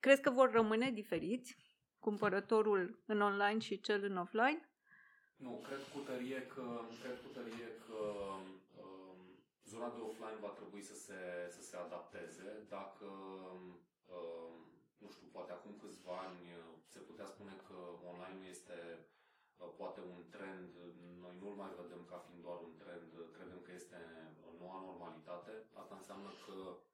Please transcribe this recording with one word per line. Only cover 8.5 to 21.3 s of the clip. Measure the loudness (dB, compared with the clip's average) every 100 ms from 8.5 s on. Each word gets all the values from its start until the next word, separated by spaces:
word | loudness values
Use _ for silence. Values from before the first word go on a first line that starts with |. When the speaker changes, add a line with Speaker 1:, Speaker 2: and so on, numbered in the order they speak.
| -14 -16 -16
Speaker 2:
um, | -14 -12 -14 -14 -16 -18 _ _ -14
zona | -4 -4
de | -2 -6
offline | -6 -8 -6 -6
va | -6
trebui | -10 -10 -10
să |
se, | -12 -12 -8 -4 -4 -6 -8
să |
se | -10 -6
adapteze. | -4 -6 -8 -10 -10 -10 -10 -10 -8
Dacă, | -6 -6 -8 -10 -8 -8 -8 -8 -10 -10 -14 -18 _ _ -6
um, | -4 -4 -8 -12 -16 -20 _ _
nu | -18
știu, | -16 -14 -10
poate | -8
acum | -8 -8 -12
câțiva | -12 -14 -6 -4 -4
ani, | -8 -12 -14
uh, | -14 -16 -18
se | -18 -16
putea | -12 -12
spune | -10 -12 -14 -14
că | -10 -10 -10 -10
online | -8 -8 -8 -10 -12
este, | -10 -10 -8 -10 -14 _ _ _ _ _
uh, | -12 -6
poate | -6 -4 -8
un | -10 -12
trend, | -10 -8 -8 -10 -12 -14 -14 -14 -14
noi | -12